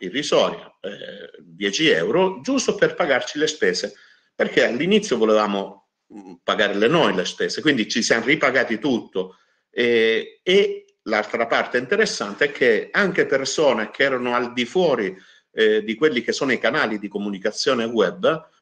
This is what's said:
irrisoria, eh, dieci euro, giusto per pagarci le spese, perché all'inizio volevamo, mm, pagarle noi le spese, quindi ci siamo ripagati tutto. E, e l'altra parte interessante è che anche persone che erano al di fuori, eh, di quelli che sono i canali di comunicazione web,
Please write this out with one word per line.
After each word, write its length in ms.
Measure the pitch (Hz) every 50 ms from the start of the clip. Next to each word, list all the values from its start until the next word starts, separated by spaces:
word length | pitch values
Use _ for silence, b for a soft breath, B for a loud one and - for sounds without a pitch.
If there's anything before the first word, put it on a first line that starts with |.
irrisoria, 680 | 98 87 - 139 143 - 170 147 101 90 85 - - - - _
eh, 500 | - 104 101 - - - - 101 - - - -
dieci 500 | - 170 170 170 101 101 - 151 156 151
euro, 500 | 92 - 82 101 131 180 185 190 185 - 131
giusto 320 | 247 277 262 - - -
per 220 | - - 233 -
pagarci 420 | - 180 151 131 120 - - - 147
le 80 | 123
spese, 480 | - - - 107 92 87 - - 104 b b b b b b b b b
perché 320 | - 110 - - 147 123
all'inizio 500 | 110 117 127 156 185 214 214 214 - 127
volevamo, 720 | 113 110 110 107 107 107 101 101 98 98 95 - - _ _ _ _ _ _ 120
mm, 200 | 104 95 95 92 - _
pagarle 460 | - 98 95 104 101 98 101 107 120
noi 260 | 160 170 131 104 92
le 100 | 92 87
spese, 360 | - - - 95 87 - -
quindi 280 | - 156 143 113 104 -
ci 140 | - 120 107
siamo 220 | - 131 117 110
ripagati 560 | 127 151 - 147 135 123 135 120 117 113 104
tutto. 560 | - 147 123 107 - - - 95 90 92 b b b b b b b _
E, 720 | _ - 120 120 120 113 113 113 113 110 - - - _ _
e 440 | 185 185 202 202 202 - - - _ _ _ _
l'altra 440 | 107 107 104 107 - - 113 117
parte 320 | 113 147 123 117 - - 123
interessante 680 | 127 - 208 202 220 - - - 113 101 98 - 151
è 40 | 143
che 380 | - - 135 123 110 98 - -
anche 360 | - 180 202 180 - 170 139
persone 640 | - 143 131 135 - - - 156 135 120 113 107 104 -
che 100 | - 139
erano 320 | 139 135 123 123 123 120
al 180 | 123 123 117 117
di 120 | 123 120
fuori, 520 | 120 - 180 180 156 131 113 101 92 92 B B B B B B _ _
eh, 320 | - 110 107 107 107 104
di 100 | 110 110
quelli 280 | - 156 151 131 120 -
che 100 | - 110
sono 180 | - 147 135
i 80 | 120 107
canali 400 | - 110 135 156 135 110 110 101
di 80 | 104
comunicazione 800 | 101 - 101 101 104 98 92 98 107 - - - 143 131 120 113
web, 600 | 117 120 110 98 90 87 92 101 135 160 156 b b b b